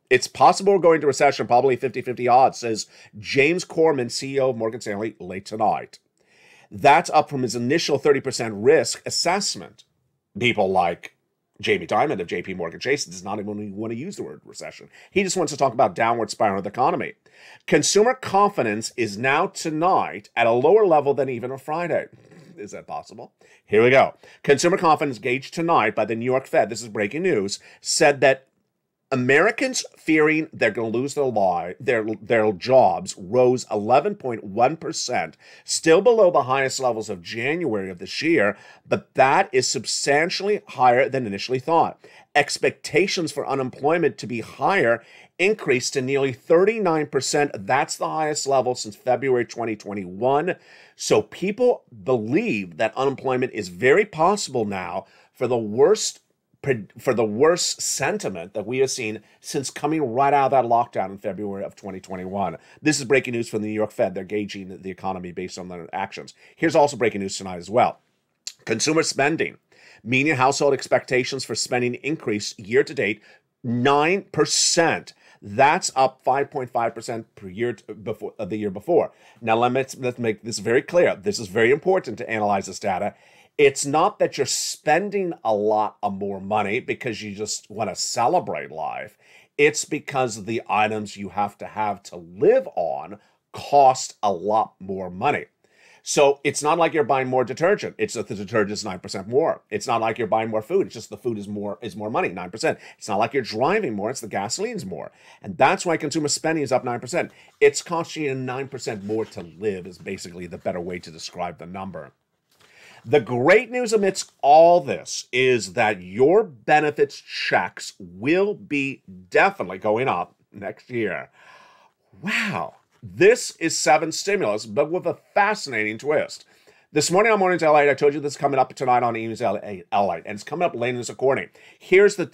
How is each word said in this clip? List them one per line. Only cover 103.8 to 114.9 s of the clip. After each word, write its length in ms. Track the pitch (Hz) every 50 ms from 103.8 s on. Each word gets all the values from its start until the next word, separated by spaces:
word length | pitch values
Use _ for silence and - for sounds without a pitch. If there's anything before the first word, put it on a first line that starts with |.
| 196 135 107
more. 160 | 98 98 113
It's 120 | 131 -
the 60 | 117
gasoline's 580 | 98 113 98 98 - - - 202 247 240 185 113
more. 260 | 92 87 67 50 - - _ _ - - _
And 160 | - - -
that's 280 | - 160 147 190 190 -
why 120 | 180 160
consumer 320 | - 160 143 - 165 147 143
spending 340 | - - - 160 165 156 139
is 80 | 127
up 140 | 131 123 123
nine 160 | 123 120 117
percent. 300 | 127 123 175 156 127 - - - _ _ _ _
It's 220 | 143 139 - -
costing 420 | - - 170 165 170 - - 160 151
you 120 | 135 131
nine 340 | 131 127 127 127 135 139 131
percent 340 | 135 123 - 135 113 98 98
more 220 | 104 110 110 107
to 160 | - - 101 87 82 78 85
live 260 | 107 107 98 92 87
is 120 | 95 87
basically 500 | - - 101 95 92 - 90 87 92 90
the 100 | 85 87
better 220 | 82 - 98 90 90
way 180 | 85 92 90 87
to 120 | - 85
describe 460 | 80 80 - - - 87 87 90 82
the 80 | 78 82
number. 480 | 87 92 95 95 98 85 80 71 67 _ _ _ _ _ _ _ _ _ _ _ _ _ _ - - - - -
The 160 | 113 147 147
great 500 | - - 123 120 131 160 202 233 254 220
news 220 | 254 247 247 208
amidst 400 | 226 214 196 190 196 - - - _ _
all 380 | - 139 151 160 170 170 175 175
this 480 | 147 127